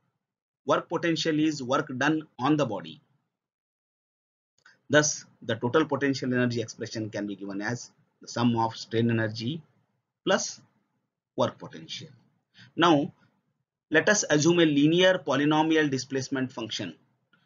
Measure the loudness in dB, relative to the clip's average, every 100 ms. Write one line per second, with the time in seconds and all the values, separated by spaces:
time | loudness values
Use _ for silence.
0 | _ _ _ _ _ _ 0 0 0 -2
1 | 0 0 0 2 2 0 -2 -2 -2 -2
2 | 0 0 -4 -2 0 2 0 -4 -10 -18
3 | _ _ _ _ _ _ _ _ _ _
4 | _ _ _ _ _ _ -20 _ 2 4
5 | 4 -2 -12 _ -6 -4 0 2 2 0
6 | -2 -2 -2 0 0 -2 -6 -8 -10 -8
7 | -8 -6 -8 -8 -10 -6 -6 -6 -10 _
8 | _ _ -10 0 0 2 -2 -4 -4 0
9 | 2 2 -2 -4 -8 -8 -12 _ _ _
10 | _ _ -2 0 -2 -12 _ _ _ _
11 | _ _ _ -2 -2 -2 -16 -16 -16 -16
12 | -16 -20 _ _ _ _ -10 0 4 4
13 | 0 -10 _ _ _ _ _ _ 0 2
14 | 4 2 2 2 4 4 4 4 4 4
15 | 4 2 0 0 2 2 2 2 2 -2
16 | -4 -6 -4 -4 -6 -8 -8 -8 -10 -12
17 | _ _ _ _